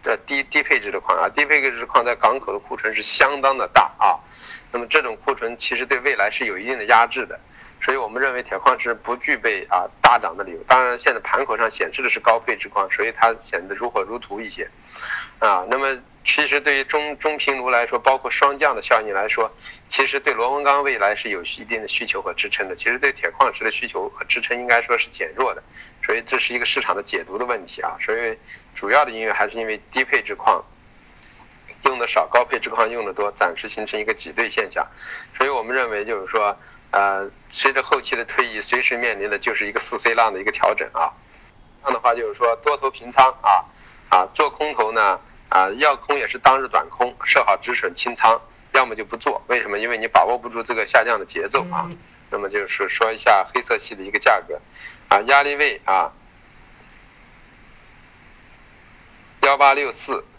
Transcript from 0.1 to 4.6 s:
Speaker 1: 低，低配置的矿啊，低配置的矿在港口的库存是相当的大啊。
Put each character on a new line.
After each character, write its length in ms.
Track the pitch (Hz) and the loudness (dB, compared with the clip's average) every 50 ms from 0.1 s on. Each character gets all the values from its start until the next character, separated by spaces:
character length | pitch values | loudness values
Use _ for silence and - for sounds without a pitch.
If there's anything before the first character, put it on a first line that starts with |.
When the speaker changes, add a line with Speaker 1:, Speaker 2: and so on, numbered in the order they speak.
| 113 101 - | -2 -2 -4
Speaker 1:
低， 160 | - 139 139 | -4 -4 -4
低 220 | 139 - - 151 135 | -4 0 -2 -2 2
配 160 | 127 135 123 | 2 0 0
置 100 | 104 104 | 0 -4
的 100 | 95 92 | -6 -4
矿 160 | - 113 101 | 0 0 2
啊， 140 | - 87 98 | 2 2 0
低 160 | - 143 147 | 2 0 2
配 160 | 139 151 143 | 2 2 2
置 180 | 135 135 120 117 | 2 0 -2 -4
的 60 | 117 | -8
矿 180 | 117 - 131 117 | 0 0 2 2
在 120 | 123 117 | 2 0
港 240 | - - 110 120 135 | 2 2 2 2 0
口 120 | - 98 | -4 -6
的 60 | 98 | -6
库 180 | 101 - - 127 | -6 -6 -8 -10
存 200 | - - 110 110 | -4 -4 -4 -2
是 80 | 110 107 | -2 -4
相 360 | - - - 135 135 143 139 | -2 2 2 2 2 2 0
当 160 | 135 135 135 | 0 0 0
的 120 | 127 107 | 0 -4
大 240 | - - - 92 - - - | 4 4 4 4 4 0 2
啊。 180 | 110 98 82 - - - - - - - - - | 2 2 2 2 -4 -20 -20 -20 -20 -18 -18 -20